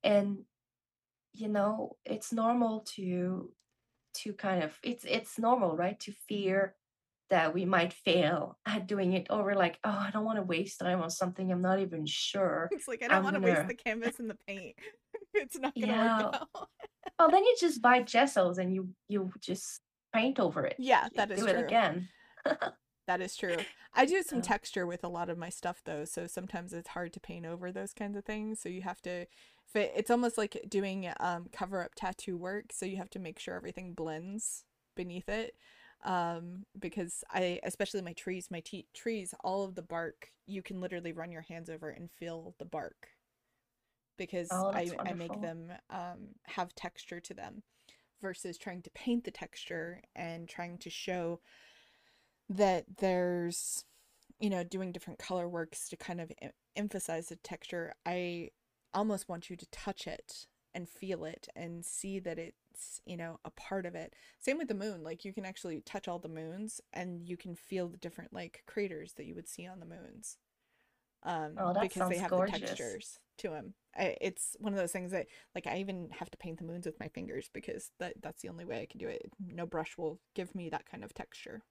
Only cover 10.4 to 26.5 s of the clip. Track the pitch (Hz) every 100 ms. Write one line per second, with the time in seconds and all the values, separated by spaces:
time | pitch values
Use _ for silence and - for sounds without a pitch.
10.4 | 190 165 196 - 180 180 165 170 185 180
11.4 | 185 180 180 190 190 165 151 - - 202
12.4 | 185 156 175 370 - - 247 190 190 190
13.4 | 185 170 185 240 240 220 226 - 226 214
14.4 | - 196 180 - 415 403 _ 440 403 415
15.4 | 269 302 262 - 214 220 226 220 214 -
16.4 | 311 - - _ - _ 370 - 320 359
17.4 | 440 480 349 269 - 247 240 233 269 -
18.4 | 180 180 185 190 185 185 _ 202 185 -
19.4 | - 190 - - _ _ _ 220 240 269
20.4 | 185 151 - - 254 247 - - 202 190
21.4 | 214 175 160 226 190 165 180 - - -
22.4 | - - - - _ _ - 180 190 -
23.4 | 190 170 - - - - 269 370 330 262
24.4 | - 214 - - 180 175 175 175 175 170
25.4 | 170 - 175 180 - 156 151 - 175 -
26.4 | 185